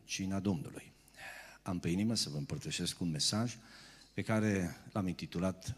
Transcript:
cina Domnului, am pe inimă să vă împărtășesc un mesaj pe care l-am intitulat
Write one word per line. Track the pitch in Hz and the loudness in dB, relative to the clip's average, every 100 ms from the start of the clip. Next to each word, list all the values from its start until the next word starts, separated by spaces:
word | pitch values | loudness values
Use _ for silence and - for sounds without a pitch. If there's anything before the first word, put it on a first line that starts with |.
| - | -6
cina | - 95 95 | -4 0 2
Domnului, | 95 87 - - - - - - - - - - | 2 2 -2 -10 -14 -18 -20 -16 -14 -14 -16 -10
am | - 87 | -4 0
pe | 85 | 2
inimă | 87 110 110 | 4 4 2
să | - | 0
vă | 73 | -2
împărtășesc | 71 73 78 76 87 - | -2 -4 -4 -2 -2 0
un | 87 | 0
mesaj | 76 - 104 120 - - - - - - | 2 2 2 0 -2 -14 -20 -20 -20 -10
pe | - | -4
care | 98 110 107 98 87 - - | 2 4 4 4 2 -2 -6
l-am | 107 92 | 0 0
intitulat | 85 80 87 95 90 - | 0 -2 0 2 0 -4